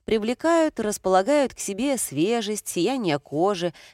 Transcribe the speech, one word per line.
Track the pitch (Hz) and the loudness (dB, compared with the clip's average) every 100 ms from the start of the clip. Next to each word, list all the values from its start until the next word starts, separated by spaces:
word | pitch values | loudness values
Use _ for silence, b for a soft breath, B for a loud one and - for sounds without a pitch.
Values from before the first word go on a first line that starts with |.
| - | -4
Привлекают, | 220 214 247 320 330 311 - | -2 -2 -2 2 2 2 0
располагают | 208 - 190 185 196 294 254 | -4 -2 2 4 4 2 0
к | - | -4
себе | - 196 277 262 | -8 -4 -2 -2
свежесть, | - 135 185 233 202 214 - | -4 0 0 0 -2 -6 -6
сияние | 180 180 269 190 147 | -2 -2 0 -2 -2
кожи, | - 143 190 190 170 B B | -2 0 0 0 -4 B B